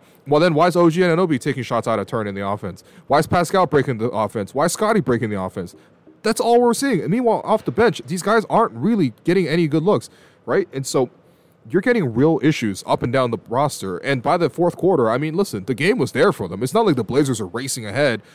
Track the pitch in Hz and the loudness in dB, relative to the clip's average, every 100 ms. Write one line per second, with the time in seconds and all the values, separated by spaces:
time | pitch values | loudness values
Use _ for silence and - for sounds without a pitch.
0 | - _ - 147 180 151 175 175 175 160 | -6 _ 0 2 2 4 2 4 2 4
1 | 180 160 185 139 - 131 117 120 110 110 | 2 2 0 -2 -2 -6 -4 -4 -2 -2
2 | 98 120 104 98 98 101 101 90 - - | -2 -4 -6 -6 -6 -6 -8 -12 -20 -20
3 | _ 143 151 180 170 196 175 147 135 117 | _ 0 2 0 0 2 2 2 0 -2
4 | 113 104 104 113 98 131 165 - 208 220 | -4 -2 -4 -4 -6 -2 -2 0 0 0
5 | 139 120 110 104 92 104 87 - _ _ | 2 -2 -2 -4 -6 -8 -12 -14 _ _
6 | _ _ 214 220 233 240 240 233 277 208 | _ _ -4 -2 2 4 4 2 0 0
7 | 131 214 247 190 - 214 - 120 226 - | 0 0 0 0 0 -2 -2 0 0 0
8 | - 180 180 226 202 170 226 113 156 226 | -8 -6 0 0 2 2 2 0 0 2
9 | 147 - - 196 165 165 165 156 160 180 | 0 -2 0 0 2 0 2 0 2 0
10 | - _ - _ - 147 185 135 131 151 | -2 _ -20 _ -2 -2 -2 -6 -2 0
11 | 127 _ _ _ _ _ - 147 226 240 | 0 _ _ _ _ _ -2 0 2 2
12 | 147 113 147 160 147 151 110 95 - 127 | 0 2 2 4 0 0 -2 -4 -2 -2
13 | 123 127 127 110 - 117 143 - 98 87 | 0 0 0 -4 -4 -2 -2 -4 -8 -8
14 | 127 139 127 175 165 - 170 - 175 180 | -4 -2 0 0 0 0 -2 0 0 2
15 | 113 120 156 160 202 104 92 123 160 240 | 2 2 -2 -2 -4 -4 -6 -2 0 0
16 | 131 120 185 170 95 95 131 214 226 131 | -2 2 2 2 -6 -4 -2 0 2 0
17 | 104 123 143 117 98 98 135 - 110 101 | 0 0 0 0 -4 -8 -8 -8 -6 0
18 | 143 110 - | 0 0 -6